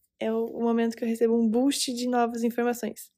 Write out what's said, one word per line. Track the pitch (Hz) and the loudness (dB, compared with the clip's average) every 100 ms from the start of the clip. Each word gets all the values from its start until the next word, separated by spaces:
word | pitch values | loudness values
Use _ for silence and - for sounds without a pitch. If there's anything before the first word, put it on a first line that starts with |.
| _ - | _ -8
é | 220 | -4
o, | 226 226 | -2 -2
o | - | -2
momento | 233 233 233 226 | 0 2 0 -2
que | |
eu | 233 | -2
recebo | 226 226 233 | 2 2 4
um | 226 | 2
boost | 233 277 277 - | 4 2 2 -2
de | 240 247 | -4 -2
novas | 247 240 233 | 0 0 0
informações. | 233 240 240 233 214 - - | -2 0 -2 -2 -6 -8 -16